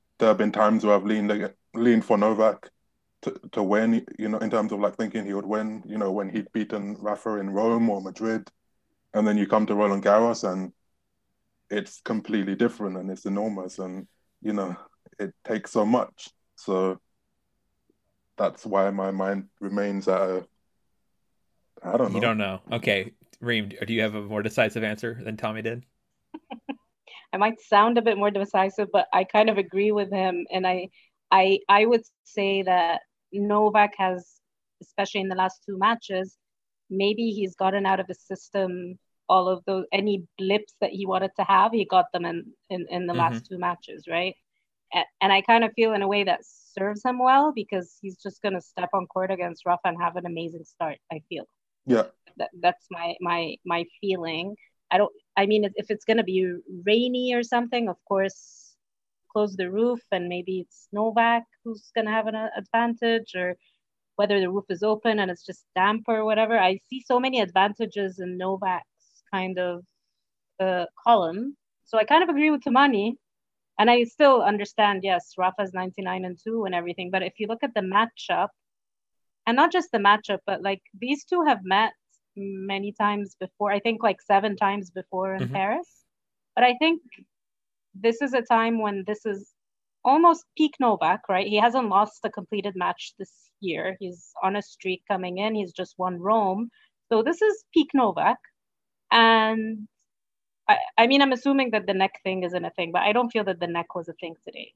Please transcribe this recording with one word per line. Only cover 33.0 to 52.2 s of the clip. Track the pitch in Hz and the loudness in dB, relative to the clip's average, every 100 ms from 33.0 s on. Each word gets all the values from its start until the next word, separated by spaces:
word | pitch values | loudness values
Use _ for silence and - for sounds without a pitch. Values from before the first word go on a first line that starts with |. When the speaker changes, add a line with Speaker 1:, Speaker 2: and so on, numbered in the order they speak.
| - _ _ | -8 _ _
Speaker 3:
Novak | 196 208 208 214 214 208 208 | -4 0 2 4 4 2 2
has, | 190 180 - _ _ _ _ - | -2 -2 -8 _ _ _ _ -20
especially | - - 196 208 | -10 -6 -4 -2
in | 190 | -4
the | 185 | -2
last | 190 - - | -2 -4 -12
two | 185 | -2
matches, | 208 233 - 185 190 - _ _ _ _ - | 0 0 -4 -6 -6 -10 _ _ _ _ -8
maybe | 190 202 214 226 | 0 0 0 -2
he's | 208 190 - | -2 -4 -2
gotten | 190 196 190 | 0 0 2
out | 190 | 0
of | 185 | -2
his | 180 | -10
system | - 190 - 196 185 180 175 180 _ _ - | -12 -14 -6 -4 -4 -4 -10 -16 _ _ 2
all | 185 180 | 2 2
of | 180 196 | -2 -2
those, | 190 - | -4 -2
any | 196 208 196 170 - | -2 0 -2 -4 -6
blips | 190 208 208 - | 0 0 -2 -4
that | 202 | -4
he | 190 190 | -4 -4
wanted | 190 190 - | -2 -2 -2
to | |
have, | 190 190 214 | 2 4 4
he | 226 185 | 2 2
got | 185 175 | 2 2
them | 175 170 | -2 -4
in, | 170 - - - | -8 -10 -18 -12
in, | 185 - | -10 -8
in | 180 175 | -6 -4
the | |
Speaker 2:
Mm-hmm. | 170 | 0
Speaker 3:
last | 165 226 - | 0 -2 -10
two | 180 | -6
matches, | 175 175 - 156 170 | -6 -6 -12 -18 -6
right? | 170 185 - _ _ _ _ - | -4 -4 -8 _ _ _ _ -6
A-, | 175 - - | -4 -4 0
and | 196 | 2
I | 196 | 4
kind | 196 233 | 6 4
of | 226 | 4
feel | 226 226 | 2 0
in | 208 | 2
a | 196 | 0
way | 202 190 | 0 0
that | 175 | -2
serves | - _ _ 196 202 208 | -6 _ _ -6 -4 -2
him | 254 247 | -4 0
well | 254 269 302 | 4 4 4
because | 233 196 190 170 _ | 0 -4 -6 -6 _
he's | 196 180 | -16 -12
just | 196 - | -14 -6
gonna | 208 185 | -6 -6
step | - - 180 | -8 -8 -4
on | 196 180 | -4 -4
court | 185 190 | -4 -4
against | 185 175 160 175 | -4 -6 -4 -2
Rafa | 175 180 | 0 -2
and | 170 | -2
have | 170 175 | -4 -4
an | 175 | -8
amazing | 165 165 165 156 | -8 -8 -12 -14
start, | - 160 143 - | -8 -8 -8 -12
I | 160 - | -14 -12
feel. | 156 - _ _ _ - | -14 -14 _ _ _ 0
Speaker 1:
Yeah. | 117 - _ | 0 0 _